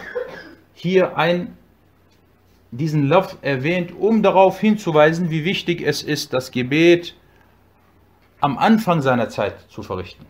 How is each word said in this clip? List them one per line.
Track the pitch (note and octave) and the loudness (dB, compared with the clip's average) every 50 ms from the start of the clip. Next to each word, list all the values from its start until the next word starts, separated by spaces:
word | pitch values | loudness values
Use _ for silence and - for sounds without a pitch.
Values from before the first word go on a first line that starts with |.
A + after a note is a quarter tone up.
| - - - A#4+ - - - - - - - - _ _ _ | -14 -10 -10 -10 -10 -10 -14 -18 -20 -20 -20 -20 _ _ _
hier | - - F3 F#3+ F#3 F3+ F3 - | -8 -4 0 2 2 2 2 0
ein, | D3 D#3 E3+ F3 F3+ F3+ - - - _ _ _ _ _ _ _ _ _ _ _ _ _ _ _ _ _ _ _ _ _ - | -2 0 0 0 -2 -4 -8 -14 -18 _ _ _ _ _ _ _ _ _ _ _ _ _ _ _ _ _ _ _ _ _ -14
diesen | - A#2+ D#3+ D#3 D3+ D3+ C#3+ | -8 -6 -4 -2 0 0 2
Lafz | C#3 D#3+ F#3+ F#3 - - - | 4 4 2 2 0 -6 -6
erwähnt, | - C#3 C#3 B2+ C3 D#3+ F3+ F3+ F3 F3 - | -4 -4 -2 -2 -2 -2 -2 -2 -4 -6 -6
um | - F#3 G#3+ A3+ G#3+ F#3+ | -2 0 2 2 4 4
darauf | G3 E3 F#3+ F#3+ F#3 F#3 - | 4 6 6 4 4 4 2
hinzuweisen, | G#3 G#3+ G#3 G#3 - F3 D3+ D#3 D3+ D#3+ E3 E3+ F#3 D#3 | 0 0 0 0 0 2 4 6 6 4 4 0 -2 -2
wie | D#3 D#3+ D3 | -2 -2 -2
wichtig | F#3 F#3+ - - E3+ E3+ - | -2 -4 -4 -4 -4 -4 -4
es | - D3 D3 - | -2 -4 -4 -4
ist, | - - D3+ C#3+ - - B2+ | -4 -6 -6 -6 -6 -4 -4
das | B2+ B2+ - | -6 -4 -4
Gebet | - B2+ B2 B2+ C#3+ D#3 E3 E3+ E3+ E3+ - - - _ _ _ _ _ _ _ _ _ _ _ _ _ _ _ _ _ _ _ _ _ _ _ _ - | -4 -4 -2 0 2 4 4 4 4 4 2 -6 -18 _ _ _ _ _ _ _ _ _ _ _ _ _ _ _ _ _ _ _ _ _ _ _ _ -6
am | D3 C#3 B2 | -4 -4 -2
Anfang | - E3 G#3 A3 G#3+ - F3+ E3+ D#3+ | 0 2 2 2 2 2 0 0 0
seiner | C3 C3+ B2+ A#2 A2 - | 2 0 2 0 0 -4
Zeit | - - G#2 G2 - - - _ | -4 -4 -4 -4 -6 -10 -20 _
zu | - - - | -18 -14 -10
verrichten. | - G2 F#2 F#2 - - - - | -10 -8 -8 -10 -12 -16 -20 -20